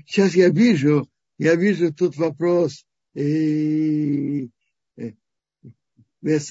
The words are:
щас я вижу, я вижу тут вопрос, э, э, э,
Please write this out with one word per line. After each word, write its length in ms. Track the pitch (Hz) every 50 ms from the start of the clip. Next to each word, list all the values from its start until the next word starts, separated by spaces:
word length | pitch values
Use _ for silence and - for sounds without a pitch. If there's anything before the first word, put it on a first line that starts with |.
| -
щас 280 | - - 202 196 185 160
я 160 | 185 180 170
вижу, 580 | 147 180 240 240 196 139 135 147 151 143 - - _ _ _ _ _ -
я 160 | 151 160 170
вижу 380 | 170 190 208 190 160 175 160 151
тут 220 | - 180 170 135
вопрос, 680 | 147 165 160 143 156 170 175 175 175 170 147 - - _ _ _ _ _ _ _
э, 80 | 143 143
э, 1200 | 147 151 156 156 151 151 151 151 151 151 156 156 156 151 151 151 143 143 139 139 139 143 139 131 120 _ _ _ _ _ _ _ _ _
э, 1400 | - 120 113 104 _ _ _ _ _ _ _ _ _ - - - _ _ _ _ _ _ _ _ _ - 147 156 151 147 -